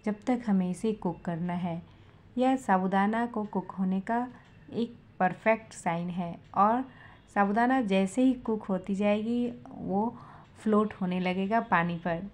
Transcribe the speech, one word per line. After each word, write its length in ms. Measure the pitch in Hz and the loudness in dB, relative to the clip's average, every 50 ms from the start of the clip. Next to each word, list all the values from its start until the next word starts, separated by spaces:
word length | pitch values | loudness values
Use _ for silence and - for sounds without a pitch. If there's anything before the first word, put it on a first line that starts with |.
| - | -2
जब 100 | 214 208 - - | -4 -6 -4 -2
तक 160 | - 254 240 247 | -2 -2 0 2
हमें 220 | 214 196 190 185 180 | 2 2 2 2 0
इसे 220 | 180 180 - 220 214 | -2 -2 -2 -2 -2
कुक 260 | 214 - 185 165 - - | -2 -4 -6 -6 -4 -6
करना 280 | 185 170 160 175 175 175 | -6 -4 -4 -2 -4 -2
है। 260 | 175 180 175 165 175 - - - - - - - - - - - 240 | -2 -2 -4 -4 -6 -8 -14 -20 -20 -20 -20 -20 -20 -20 -10 -2 0
यह 180 | 247 262 262 | 2 2 2
साबूदाना 680 | 262 262 - 196 185 185 190 190 190 196 208 220 226 240 | 2 2 2 2 2 2 2 2 2 2 2 2 0 -2
को 180 | 240 240 226 214 | -2 -4 -6 -6
कुक 260 | 208 - 196 185 - | -4 -4 -6 -6 -4
होने 300 | - 190 190 185 190 190 | -4 -2 -2 0 0 -2
का 260 | 190 - 226 233 247 254 - - - - - - - - | -2 -2 -2 -2 -2 -4 -10 -18 -20 -20 -20 -20 -20 -10
एक 220 | - - 233 233 - - - - - - | -4 -4 -4 -4 -6 -18 -20 -20 -2 0
परफेक्ट 520 | 190 180 180 - - 220 220 220 220 - - | 0 0 0 0 2 2 2 2 -2 -16 -20
साइन 360 | - - 180 165 170 175 180 | -6 -4 -2 -2 -2 -4 -6
है, 260 | 170 185 180 170 175 - - - - | -6 -6 -6 -6 -8 -12 -16 -4 2
और 280 | - 196 214 226 247 262 269 - - - - - - - - - | 4 4 4 4 2 -2 -6 -12 -20 -20 -20 -20 -20 -20 -4 0
साबूदाना 440 | 202 202 196 208 233 240 247 262 269 | 2 2 2 4 2 2 4 2 2
जैसे 400 | 240 196 196 190 196 190 - 254 | 2 2 2 2 2 2 2 4
ही 100 | 254 262 247 | 4 4 4
कुक 280 | 247 - - 220 214 - | 2 -2 -4 -4 -2 -2
होती 300 | - 190 180 185 - 196 | -4 -4 -4 -2 -4 -2
जाएगी, 520 | 190 208 208 208 214 214 226 240 240 240 240 240 - - - | 0 2 2 2 2 0 -2 -2 -2 -2 -4 -6 -10 -16 -18
वो 440 | - - - - 185 196 214 240 240 - - - - - - - - - | -14 -10 -6 -2 0 0 0 -2 -4 -8 -18 -20 -20 -20 -20 -20 -20 -6
फ्लोट 360 | - 214 214 208 214 214 - | 0 2 4 4 2 2 -2
होने 260 | - 196 180 180 185 | -4 -4 -2 -2 0
लगेगा 400 | 180 180 180 190 196 196 226 233 | 0 -2 0 0 0 0 0 0
पानी 340 | - - 190 175 170 175 175 | 2 4 2 2 4 2 -2
पर। 260 | 165 - 185 165 175 196 202 | -4 -2 -4 -4 -4 -6 -10